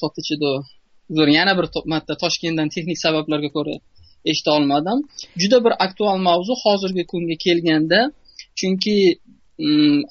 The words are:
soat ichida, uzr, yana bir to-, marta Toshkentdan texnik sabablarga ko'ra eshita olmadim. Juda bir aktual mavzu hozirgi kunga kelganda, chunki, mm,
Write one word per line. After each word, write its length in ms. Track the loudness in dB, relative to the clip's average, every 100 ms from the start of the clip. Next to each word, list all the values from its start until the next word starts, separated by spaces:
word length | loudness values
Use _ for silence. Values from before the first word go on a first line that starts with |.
soat 140 | -6 -6
ichida, 300 | -8 -4 -2 -4 -6 -18 _ _ -6
uzr, 160 | 0 4 4
yana 140 | 4 2
bir 80 | 0
to-, 120 | -4 -4
marta 200 | -6 -6 -4
Toshkentdan 440 | -4 -4 -4 -2 -4 -4
texnik 220 | -6 -4 -2
sabablarga 460 | -2 -2 -4 -4 -6
ko'ra 180 | -6 -8 _ -20 -20 _ -6
eshita 200 | -4 0 2
olmadim. 420 | 2 0 0 -4 -6 -12 -12 -4
Juda 160 | 2 4 4
bir 80 | 0 -2
aktual 320 | -2 -2 0 2
mavzu 240 | 2 0 -2
hozirgi 400 | 0 0 0 -4 -4
kunga 240 | -6 -6 -4 0
kelganda, 540 | 0 2 2 2 2 2 -4 _ -20 -16 -6
chunki, 360 | -2 -2 0 4 4 2 _ _ _ -6
mm, 400 | 0 4 4 2 0